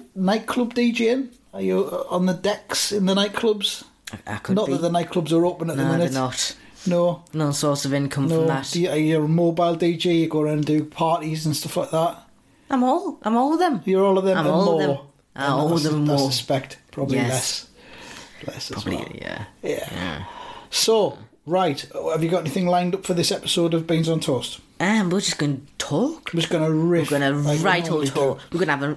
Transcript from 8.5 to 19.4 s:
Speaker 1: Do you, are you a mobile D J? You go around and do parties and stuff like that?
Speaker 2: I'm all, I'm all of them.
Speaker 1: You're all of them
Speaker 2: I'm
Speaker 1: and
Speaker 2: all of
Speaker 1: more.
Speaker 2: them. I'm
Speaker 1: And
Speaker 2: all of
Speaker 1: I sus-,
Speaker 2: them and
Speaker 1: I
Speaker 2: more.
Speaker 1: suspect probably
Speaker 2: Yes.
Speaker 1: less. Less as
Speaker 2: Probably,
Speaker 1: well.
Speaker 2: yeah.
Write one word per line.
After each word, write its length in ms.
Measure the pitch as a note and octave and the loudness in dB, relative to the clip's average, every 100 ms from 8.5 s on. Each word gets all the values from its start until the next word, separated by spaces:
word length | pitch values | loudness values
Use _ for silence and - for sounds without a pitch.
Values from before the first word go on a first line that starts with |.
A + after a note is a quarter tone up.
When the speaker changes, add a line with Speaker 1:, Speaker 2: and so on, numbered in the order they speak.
| C3+ C3+ | 0 -2
Speaker 1:
Do 120 | E3+ | -2
you, 80 | F3 | 0
are 80 | D3+ | 2
you 260 | D#3 D#3+ | 2 2
a 40 | D3+ | 2
mobile 480 | E3 E3+ E3 E3+ E3 | 4 2 2 2 2
D 200 | E3+ E3 | 0 2
J? 160 | F3+ E3 | 2 2
You 120 | D#3+ | 2
go 140 | D#3 | 0
around 160 | D3+ D3+ | 0 0
and 80 | D3+ | 2
do 180 | D3+ | 0
parties 600 | D3 - E3 E3 D#3 D#3 D#3 | 0 -2 0 0 -2 -4 -2
and 100 | D3 | -2
stuff 180 | D#3 F3 | -2 -4
like 120 | - | -2
that? 280 | D#3+ C#3 - - _ _ _ - | 0 0 -2 -14 _ _ _ -4
Speaker 2:
I'm 160 | C4+ | 0
all, 340 | B3+ E4 G4 - | 2 2 -2 -6
I'm 120 | G#3+ A#3 | 0 2
all 160 | C#4 | 2
of 40 | D#4+ | 2
them. 200 | F4+ G#3+ F#3+ | 2 0 2
Speaker 1:
You're 180 | F#3+ | 4
all 140 | G3 F#3+ | 4 4
of 80 | F#3+ | 4
them 100 | F3 | 2
Speaker 2:
I'm 80 | |
Speaker 1:
and 100 | D3+ | 2
Speaker 2:
all 60 | D#3+ | 4
of 60 | F3 | 4
Speaker 1:
more. 120 | E3 | 2
Speaker 2:
them. 280 | C#3+ C#3 - _ _ - | 2 -2 -6 _ _ -4
I'm 60 | |
Speaker 1:
And 80 | C#3 | 0
Speaker 2:
all 120 | C3 D#3+ | 2 2
of 40 | |
Speaker 1:
I 40 | E3 | 2
sus-, 80 | |
Speaker 2:
them 100 | D3+ D3+ | 2 2
and 80 | D3 | 2
Speaker 1:
I 60 | C#3+ | 2
Speaker 2:
more. 120 | C3 | 2
Speaker 1:
suspect 460 | B2+ - C3+ - - _ | -2 -2 -2 -2 -14 _
probably 260 | - C#3 C3+ | -6 -2 0
Speaker 2:
Yes. 140 | B2 | 0
Speaker 1:
less. 360 | B2+ - - - - - - - - - - - | 0 -2 -6 -10 -20 -20 -20 -18 -18 -20 -14 -14
Less 240 | - - | -12 -10
as 120 | - | -8
Speaker 2:
Probably, 120 | - - | -6 -6
Speaker 1:
well. 120 | - - | -8 -10
Speaker 2:
yeah. 280 | G1+ G1+ | -10 -10